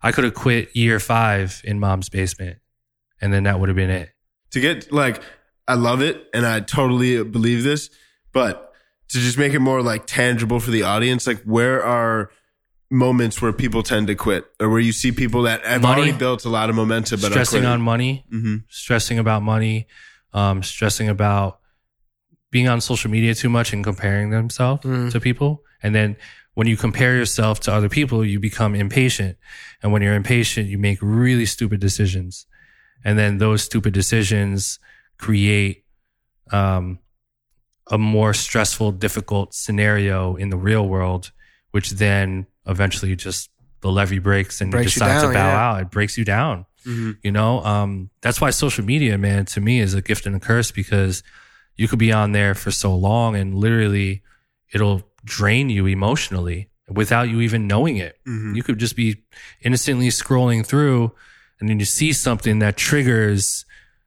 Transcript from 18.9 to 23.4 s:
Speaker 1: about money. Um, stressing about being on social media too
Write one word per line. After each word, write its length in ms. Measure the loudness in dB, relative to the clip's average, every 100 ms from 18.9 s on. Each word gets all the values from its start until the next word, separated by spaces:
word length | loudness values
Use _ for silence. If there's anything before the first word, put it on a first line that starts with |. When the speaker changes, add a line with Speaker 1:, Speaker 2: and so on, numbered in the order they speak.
| 0 0 0
Speaker 1:
about 240 | 2 0
money. 440 | 0 0 0 -2 -6 -16 -20 _ _
Um, 280 | 0 2 0
stressing 460 | -4 -2 -2 0 -2
about 500 | 0 2 2 -2 -6 _ _ _ _ _ _ _ _ _
being 180 | 2 2
on 120 | 2
social 300 | 0 -4 0
media 240 | 2 2
too 140 | 2